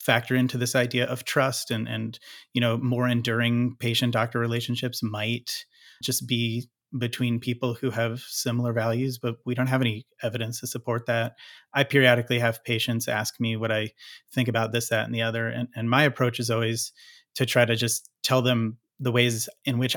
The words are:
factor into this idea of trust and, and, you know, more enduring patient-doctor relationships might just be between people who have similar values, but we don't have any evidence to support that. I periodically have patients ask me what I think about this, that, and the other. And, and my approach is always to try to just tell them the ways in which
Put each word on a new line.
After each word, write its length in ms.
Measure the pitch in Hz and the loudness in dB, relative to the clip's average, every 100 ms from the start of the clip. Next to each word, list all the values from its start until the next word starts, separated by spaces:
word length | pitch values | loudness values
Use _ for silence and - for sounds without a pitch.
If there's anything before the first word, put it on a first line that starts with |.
factor 340 | - 113 - | 2 2 4
into 240 | 127 127 120 | 2 2 0
this 160 | 120 | 0
idea 320 | 131 117 123 123 | 2 2 0 0
of 180 | 123 | -2
trust 460 | - 147 131 - - | -2 0 0 0 -4
and, 180 | 113 117 | -4 -4
and, 300 | 113 113 117 - - - | -6 -6 -10 -18 -20 -6
you 80 | 120 | 0
know, 160 | 120 113 | 2 2
more 300 | 123 120 123 | 0 2 2
enduring 680 | 120 120 113 117 120 123 - | 2 0 2 2 2 0 -2
patient-doctor 640 | 120 113 120 113 120 120 | -2 0 0 0 0 0
relationships 640 | 117 117 117 120 123 - | 0 -2 -4 -4 -4 -4
might 600 | 110 107 110 120 - - - _ - - | -6 -4 -4 -4 -6 -10 -12 _ -20 -10
just 240 | - 120 123 | -4 -4 0
be 420 | 120 117 117 - _ _ 127 | 0 0 -2 -6 _ _ -4
between 440 | 117 - 120 117 | -4 -2 -2 -2
people 340 | 127 120 127 | -2 -2 -2
who 160 | 117 131 | -2 -4
have 300 | 113 117 123 | -2 -2 -4
similar 520 | - - 127 120 120 | -8 -6 -2 0 0
values, 460 | 113 113 117 131 123 | 0 0 0 -2 -4
but 160 | 120 113 | -6 -6
we 80 | 127 | -4
don't 140 | 120 127 | -2 2
have 140 | 131 | 2
any 260 | 120 104 - - | 2 -2 -10 -8
evidence 380 | 113 117 113 120 | -6 -4 -6 -8
to 60 | 120 | -8
support 380 | - 123 117 120 | -8 -4 -4 0
that. 280 | 117 117 - - - _ | 0 -2 -6 -20 -20 _
I 100 | 139 | 0
periodically 560 | 139 139 127 120 117 120 | 4 6 6 6 4 2
have 240 | 117 113 | 2 0
patients 460 | - 113 - 113 117 | -2 -2 0 -2 -2
ask 320 | 107 110 - | -2 -2 -2
me 160 | 117 110 | -2 -2
what 160 | 113 | 0
I 160 | 107 107 - - - _ | 0 -2 -8 -20 -20 _
think 140 | 135 120 | -2 0
about 240 | 113 110 | 2 0
this, 200 | 117 - | -2 0
that, 140 | 110 | 0
and 80 | 113 | 0
the 100 | 117 | -2
other. 260 | 113 113 113 | -2 -2 -4
And, 180 | 117 123 | -4 -6
and 160 | 117 117 | -4 2
my 140 | 131 | 4
approach 340 | 147 - 123 120 | 4 2 -2 0
is 140 | 117 | -2
always 400 | 113 113 113 - - - - _ | 0 0 -2 -6 -10 -20 -20 _
to 120 | - 120 | -4 2
try 180 | 123 | 4
to 100 | 117 | 4
just 340 | 110 117 - - _ | 4 0 -2 -8 _
tell 200 | - 131 | 0 2
them 360 | 123 117 113 113 _ - | 4 2 0 -4 _ -6
the 100 | 127 | 0
ways 380 | 123 123 113 - - | 4 4 2 -6 -8
in 140 | 139 120 | -2 0
which 180 | 127 | 0